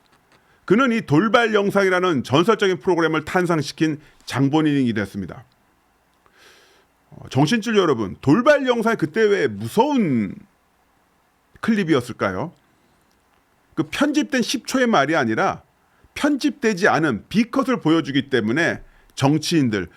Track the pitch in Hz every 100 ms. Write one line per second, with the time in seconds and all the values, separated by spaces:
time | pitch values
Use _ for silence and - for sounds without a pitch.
0 | _ _ _ _ _ _ - 208 262 226
1 | - 143 214 233 233 208 202 196 190 180
2 | 180 151 - 135 180 220 202 180 - 170
3 | 160 160 151 185 180 165 143 - 160 143
4 | - _ - 120 139 151 156 143 127 107
5 | 98 101 92 - - _ _ _ _ _
6 | _ _ _ _ - - _ _ _ _
7 | _ - - 127 151 240 220 214 175 120
8 | 98 - 127 175 262 294 262 233 226 226
9 | - 220 220 196 143 101 113 - 285 277
10 | 185 123 98 - - _ _ _ _ _
11 | _ _ _ _ _ - - 220 170 143
12 | 120 104 107 95 151 - _ _ _ _
13 | _ _ _ _ _ _ _ - 156 -
14 | 285 285 - 254 220 262 - 262 247 196
15 | 135 160 120 110 185 98 - _ _ _
16 | _ - 294 285 294 - 220 180 180 123
17 | 156 107 - 185 233 277 262 247 156 165
18 | 147 135 135 123 107 135 165 - - _
19 | _ - 139 151 - 165 131 104 85